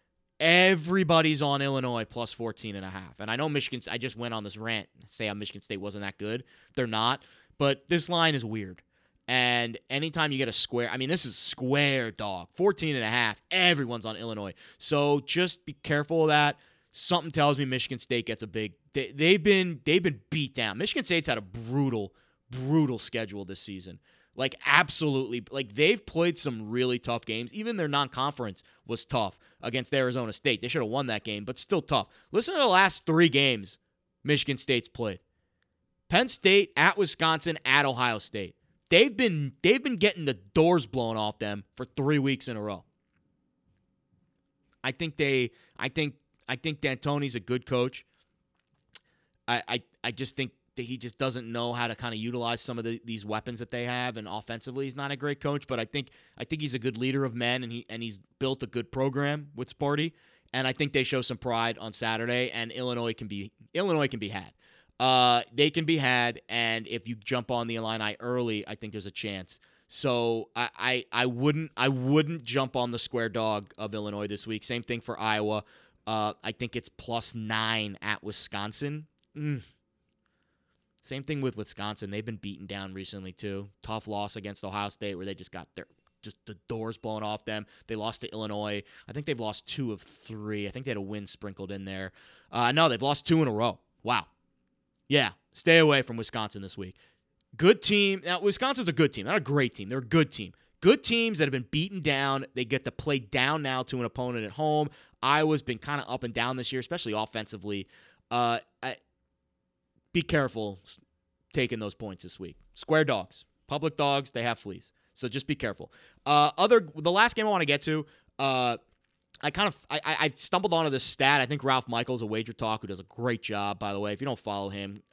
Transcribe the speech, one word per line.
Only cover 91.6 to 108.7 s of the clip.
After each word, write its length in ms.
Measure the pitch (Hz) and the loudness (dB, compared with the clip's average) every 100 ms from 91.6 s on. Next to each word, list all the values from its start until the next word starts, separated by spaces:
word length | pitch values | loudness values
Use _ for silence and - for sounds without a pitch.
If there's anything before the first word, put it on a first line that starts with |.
| 95 | -10
in 140 | 98 98 | -10 -8
there. 260 | 95 95 - - - _ | -8 -10 -12 -20 -20 _
Uh, 200 | 120 120 | 0 2
no, 160 | 147 165 | 4 4
they've 140 | 113 | 2
lost 260 | 135 143 - | 0 0 4
two 140 | 160 | 4
in 60 | 147 | 4
a 40 | |
row. 260 | 107 117 95 _ _ | 2 0 -2 _ _
Wow. 240 | 110 120 - _ _ _ _ _ _ _ - | 0 0 0 _ _ _ _ _ _ _ 0
Yeah, 240 | 143 113 - _ | 2 2 -2 _
stay 240 | - - 165 | -2 6 8
away 240 | 156 139 | 8 6
from 160 | 123 113 | 2 -4
Wisconsin 460 | 110 117 107 104 | -6 -4 -6 -8
this 140 | 95 - | -12 -10
week. 180 | 92 - _ _ _ _ _ 113 | -12 -12 _ _ _ _ _ 4
Good 260 | 175 - | 6 6
team. 400 | - 208 196 190 160 | 6 4 4 0 -2
Now, 160 | 180 | 0
Wisconsin's 460 | 202 - 262 262 180 | 2 2 0 0 0
a 60 | |
good 200 | 139 151 | 4 4
team. 140 | - 104 | 2 -2
Not 100 | 202 | -2
a 20 | |
great 360 | 131 143 127 - | 2 2 2 -2
team. 120 | 98 | -6
They're 120 | 131 | -6
a 40 | |
good 280 | 120 160 151 | 2 4 4
team. 220 | - 92 - _ _ | 0 -10 -14 _ _
Good 220 | 180 220 | 6 6
teams 340 | - 233 226 175 | 4 2 2 2
that 80 | 143 | 0
have 60 | |
been 160 | 127 120 | 0 -2
beaten 320 | 151 190 196 | -2 -2 -2
down, 440 | 147 135 139 135 135 | -2 0 2 0 -2
they 120 | - 120 | -6 -2
get 200 | 131 - | -4 -4
to 60 | |
play 280 | - 156 139 | -6 -2 -2
down 420 | 107 135 131 156 | -2 0 0 0
now 220 | 139 131 | -2 -4
to 160 | 123 127 | -4 -4
an 60 | 117 | -4
opponent 400 | - 123 120 104 | -4 -6 -4 -6
at 60 | |
home. 380 | - 156 151 147 - - _ | -4 0 2 0 -4 -20 _
Iowa's 400 | 131 147 156 156 | 2 4 4 2
been 160 | - 113 | 0 -8
kinda 260 | - 143 - | -6 -6 -4
up 160 | 127 | -6
and 100 | 120 | -4
down 240 | 117 120 131 | -2 -2 -2
this 140 | 120 | -4
year, 80 | 131 | -6
especially 340 | 120 175 117 | -6 -6 -4
offensively. 720 | 107 110 110 104 107 101 101 95 - - _ - | -4 -4 -6 -8 -10 -6 -6 -8 -16 -20 _ -4
Uh, 300 | 120 120 117 - | 0 2 0 -4